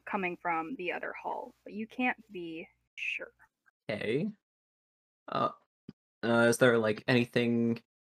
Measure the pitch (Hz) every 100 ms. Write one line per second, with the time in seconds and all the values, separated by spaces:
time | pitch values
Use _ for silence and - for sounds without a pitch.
0 | - 185 180 175 175 165 160 262 175 -
1 | 170 - - - - - - 196 220 -
2 | 254 - - 196 170 160 - _ _ -
3 | - - - _ _ _ _ _ - 104
4 | 104 127 208 - _ _ _ _ _ _
5 | _ _ - - - - _ _ - -
6 | _ _ 110 117 117 117 127 117 107 107
7 | - 123 120 127 120 117 117 113 - _